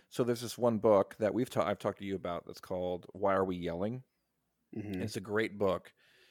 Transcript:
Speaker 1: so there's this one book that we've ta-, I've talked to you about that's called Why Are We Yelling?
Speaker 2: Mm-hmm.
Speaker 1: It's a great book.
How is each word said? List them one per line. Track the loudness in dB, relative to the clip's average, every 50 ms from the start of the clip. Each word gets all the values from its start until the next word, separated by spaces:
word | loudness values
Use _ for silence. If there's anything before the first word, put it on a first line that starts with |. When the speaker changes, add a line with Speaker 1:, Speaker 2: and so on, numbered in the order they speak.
| -18 _
Speaker 1:
so | -2 -2 0
there's | 0 0 -2 -2
this | -8 -4 0
one | 0 2 2 4
book | 6 6 6 6 6 2 0 -2
that | -2 0 0
we've | 0 -2 -2
ta-, | 0 0 0
I've | 0 0 -2
talked | -2 -4 -4 -4
to | -6
you | -6 -6
about | -4 -4 -4 -4 -6 -6
that's | -10 -16 -14
called | -10 -6 -6 -4 -2 -2 -4 -6 -8 -12 -6
Why | 0 2 4 4
Are | 4 4
We | 2 0
Yelling? | -2 -4 -4 -4 -2 -4 -4 -4 -6 -12 _ _ _ _ _ _ _ _ _ _ _ _ _ -12
Speaker 2:
Mm-hmm. | -10 -8 -6 -6 -4 -4
Speaker 1:
It's | -4 -6
a | -8
great | -6 -2 0 0 0 0 0 0
book. | 2 2 2 0 -2 -10 _ _ _ _ _ _ _ _